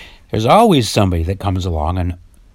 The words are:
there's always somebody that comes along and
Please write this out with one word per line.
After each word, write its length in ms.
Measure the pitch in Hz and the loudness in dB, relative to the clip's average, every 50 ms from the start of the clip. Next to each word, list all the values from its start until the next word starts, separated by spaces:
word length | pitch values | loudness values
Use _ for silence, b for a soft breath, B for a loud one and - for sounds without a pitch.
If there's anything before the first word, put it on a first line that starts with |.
| B B B B B B | B B B B B B
there's 160 | - 107 110 | -6 -2 2
always 420 | 123 160 202 233 226 180 139 113 - | 4 4 4 6 4 4 2 2 0
somebody 320 | - 117 101 95 90 85 | 0 0 0 2 0 -2
that 160 | 82 82 98 | -2 -4 -4
comes 300 | 92 - 101 95 92 90 | -4 -4 -4 -4 -4 -4
along 320 | 95 85 78 76 80 90 92 | -4 -4 -4 -4 -4 -4 -4
and 180 | 87 87 87 - - _ _ _ _ _ _ | -4 -6 -6 -10 -14 _ _ _ _ _ _